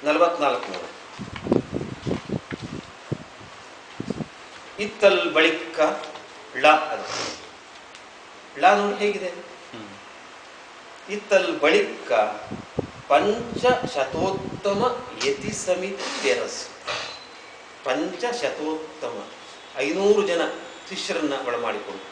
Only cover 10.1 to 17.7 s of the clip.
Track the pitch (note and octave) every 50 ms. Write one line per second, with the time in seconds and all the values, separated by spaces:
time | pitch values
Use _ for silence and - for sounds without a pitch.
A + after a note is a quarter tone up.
10.1 | - - - - - - - - - - - - - - - - - - - -
11.1 | G3+ G3+ - - G#3 F#3 F3 E3+ D#3+ - C#3+ D#3 F#3 G#3 - - - - - -
12.1 | B2 A2 G#2 G#2 - - - - - - - - - - - - - - - -
13.1 | C#3 D3+ G3+ G#3 A3 A#3+ A#3+ - - - A#3+ B3 B3 - B3+ B3+ - - C3 C4
14.1 | - - F3+ F#3+ F#3+ F#3+ - - - - - G3+ G3 G3+ A#3 B3+ - - - -
15.1 | - - - C#3 C#3 - C3+ - - - - F#3 F3+ F3+ F#3 G3 G3 - - -
16.1 | - - - C3 B2 A#2 A2 G#2 - - - - - - - - - - - -
17.1 | - - - - - - - - - - - -